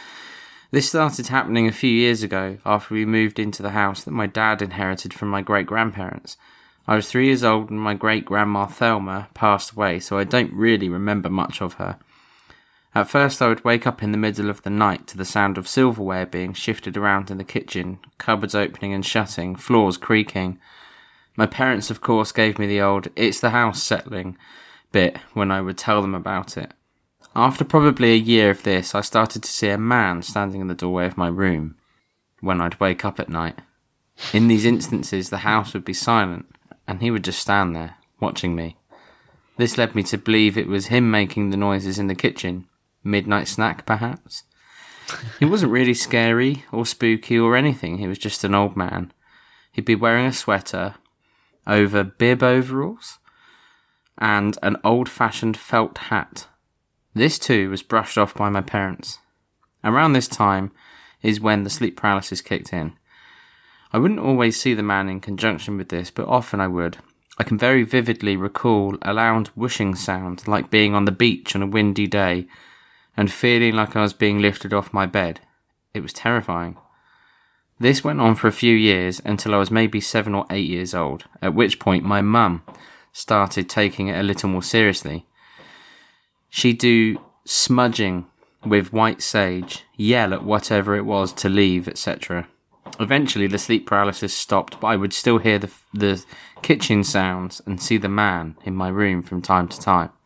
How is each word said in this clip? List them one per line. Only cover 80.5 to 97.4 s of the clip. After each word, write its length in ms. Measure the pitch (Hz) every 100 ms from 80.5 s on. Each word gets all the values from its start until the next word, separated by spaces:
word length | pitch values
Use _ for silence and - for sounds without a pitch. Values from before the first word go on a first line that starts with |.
| 101 82
years 240 | 87 90
old, 300 | 90 76 71 - -
at 120 | 95
which 260 | 85 104 -
point 240 | - 90
my 180 | 95 101
mum 420 | 101 117 104 85 - - - - _
started 560 | - - 107 95 - 90
taking 380 | - 104 - 98
it 100 | 87
a 40 |
little 260 | 101 98 101
more 140 | 92
seriously. 640 | - 113 107 92 - 82 - _ _ - - - - - _ _ _ _ _
She'd 280 | - 123 117
do 400 | 123 117 110 101 - _ -
smudging 800 | - - 123 120 113 101 90 87 _ _ _ 107
with 280 | 104 95
white 280 | 110 110 -
sage, 640 | - 107 95 90 87 - - -
yell 380 | 104 123 104
at 100 | 92
whatever 520 | 101 107 - 104 101 101
it 100 | 104
was 260 | 101 92
to 160 | - 98
leave, 380 | 98 98 90 87
et 100 | -
cetera. 500 | - - - 87 - _ _ _ - -
Eventually, 480 | 107 139 139 104 98
the 100 | 101
sleep 280 | - 113 -
paralysis 460 | 101 101 95 101
stopped, 460 | - - 95 - -
but 80 | 107
I 80 | 107
would 180 | 98
still 240 | - 123 117
hear 220 | 110 104
the, 120 | 101 - _
the 300 | 104 101 95 - - - -
kitchen 420 | - 156 - 104
sounds 580 | 98 101 92 92